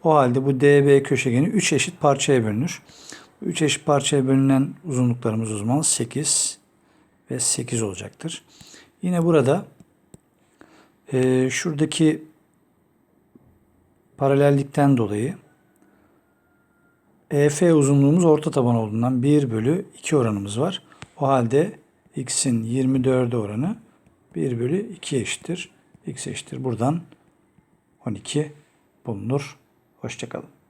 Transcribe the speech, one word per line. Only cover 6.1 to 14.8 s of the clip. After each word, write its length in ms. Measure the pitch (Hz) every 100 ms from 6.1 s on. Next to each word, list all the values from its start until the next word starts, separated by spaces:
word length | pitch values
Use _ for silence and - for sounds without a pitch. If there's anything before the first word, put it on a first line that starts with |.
| 135 147 - - - _ _ _ _ _ _ _
ve 100 | 127
sekiz 420 | - - 120 120
olacaktır. 640 | 107 92 101 _ 165 - _ _ - - _ _
Yine 220 | 180 175
burada, 420 | 170 160 123 170 - _ - _ _ - _ _ _ _ - _ _ _ -
e, 380 | 131 127 127 131
şuradaki 760 | 127 175 143 156 - 156 156 - _ _ _ _ _ _ _ _ _ _ - _ _ _ _ _ _ _ -
paralellikten 800 | 139 139 143 143 139 -